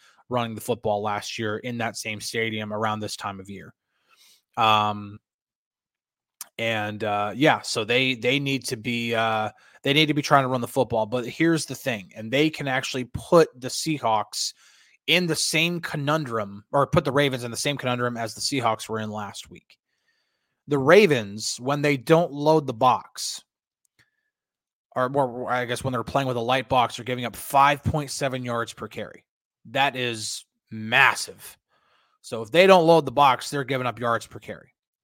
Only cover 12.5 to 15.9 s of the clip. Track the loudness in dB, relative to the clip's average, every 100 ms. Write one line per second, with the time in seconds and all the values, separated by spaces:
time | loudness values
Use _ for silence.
12.5 | 0 -4 -4 -4 -6 -8 -10 2 4 4
13.5 | 0 -10 -6 -4 -2 0 0 -2 -6 -8
14.5 | -10 _ _ _ _ 0 2 2 -2 -2
15.5 | 0 0 -2 -6